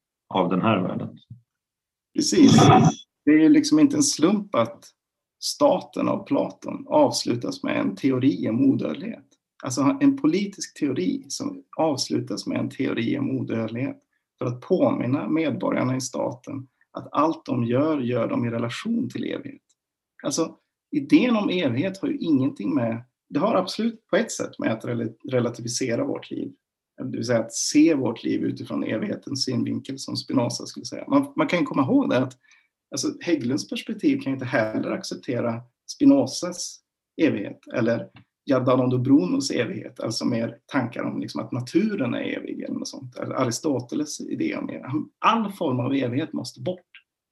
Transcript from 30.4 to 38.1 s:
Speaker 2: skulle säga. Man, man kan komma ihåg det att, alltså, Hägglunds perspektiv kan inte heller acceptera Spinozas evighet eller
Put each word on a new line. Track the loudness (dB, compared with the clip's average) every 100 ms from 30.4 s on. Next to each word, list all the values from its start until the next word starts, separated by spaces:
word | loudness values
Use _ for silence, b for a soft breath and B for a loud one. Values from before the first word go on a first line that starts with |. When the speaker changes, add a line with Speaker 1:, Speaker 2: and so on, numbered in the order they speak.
| 0 -4 -10
Speaker 2:
skulle | -12 -12
säga. | -12 0
Man, | 0 0 -2
man | 0
kan | 0 0
komma | 0
ihåg | 2 2 4
det | 2
att, | 0 -6 b b b _ _
alltså, | -6 -4 -4
Hägglunds | 0 0 0 -2 -4
perspektiv | -8 -8 -2 0 2
kan | -2
inte | -4 -2
heller | 0 0 -2 -4
acceptera | -6 -6 -12 -6 -4 -2 -4 -8 _ _
Spinozas | 4 6 6 4 -2 -8 -8 -12 -14 _ _ _ 0
evighet | 0 0 -6 -12 -8
eller | -2 0 -2 -4